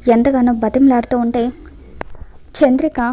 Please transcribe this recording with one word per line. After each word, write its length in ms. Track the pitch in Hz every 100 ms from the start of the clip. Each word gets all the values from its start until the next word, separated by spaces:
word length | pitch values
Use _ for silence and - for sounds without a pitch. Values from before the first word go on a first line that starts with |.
| 247
ఎంతగానో 440 | 233 254 262 247 233
బతిమలాడుతూ 540 | 226 262 277 247 233 254
ఉంటే 220 | 233 240 240 - - - - - - - - - - -
చంద్రిక 420 | 285 262 311 285 240